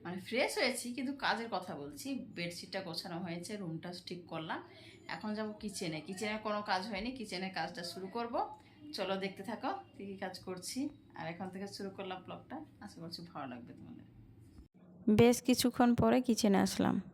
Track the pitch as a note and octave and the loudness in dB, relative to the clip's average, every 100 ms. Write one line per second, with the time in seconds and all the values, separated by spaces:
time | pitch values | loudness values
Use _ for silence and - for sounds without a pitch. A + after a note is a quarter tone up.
0 | F3 F#3 - A#3 G4 - C4+ A#3+ A#3+ B3 | -6 -8 -2 2 2 4 2 0 -4 -4
1 | C4+ C#4 E3+ G#3 A3+ F#3 F3+ D#3 C#3+ D3 | -4 0 2 2 0 -4 -4 -8 -8 -8
2 | C4+ C4 - - F3 E3+ - F#3+ F#3 E3 | -6 -6 -6 -6 -6 -6 -6 -6 -4 -6
3 | F#3 E3+ F#3 F3 F3 G#3+ F3+ D#3+ F3 F#3 | -4 -4 -4 -4 -4 -6 -4 -6 -6 -10
4 | - F3 F3 E3 D#3+ C4+ F4 - - - | -8 -10 -6 -6 -4 -6 -8 -16 -20 -20
5 | - E3+ G#3+ G#3+ G#3+ G#3+ G#3+ - F3+ D#3 | -10 -6 -4 -2 -2 -4 -8 -4 -4 -4
6 | D3+ F#3+ G#3+ G#3+ G#3+ G#3 G#3 F#3+ G3+ G3 | -6 -4 -2 -2 -2 -2 0 0 0 -4
7 | A3+ C4 G#3 F3+ F#3+ F#3 D#3+ E3 E3+ - | -4 -6 -6 -4 -4 -2 -4 -4 -8 -6
8 | F#3 A3+ A#3 C4+ G#4+ - - - - - | -6 -4 -2 0 -2 -4 -18 -18 -12 -4
9 | F#3 F#3+ F#3+ F#3+ G3 G#3+ C4 G4 - - | 0 0 -2 -4 -6 -4 -2 -4 -8 -12
10 | G3 F#3+ F#3+ F#3 - F3+ F3+ B3+ D4+ - | -10 -6 -6 -6 -8 -6 -6 -2 -4 -4
11 | - - D#3+ E3+ F#3 F#3 G3 - G3 F#3 | -18 -10 -8 -6 -6 -6 -8 -6 -8 -6
12 | F#3+ F#3 - F3 - D4 D#4 - G#3 - | -6 -6 -8 -12 -10 -12 -12 -14 -14 -10
13 | E3 - E3+ D#3 C3+ B2 A#2+ - - - | -10 -10 -10 -8 -8 -8 -12 -14 -14 -16
14 | - - - - - - - - - - | -16 -20 -20 -20 -20 -20 -20 -20 -20 -4
15 | - G#3+ A#3 A#3+ - B3 B3 - A#3+ A#3+ | 4 10 10 10 4 4 4 6 6 8
16 | A3+ A#3+ B3+ A3 G#3 F#3+ G3 - F#3+ G3 | 6 6 6 4 8 8 6 6 4 4
17 | - | 0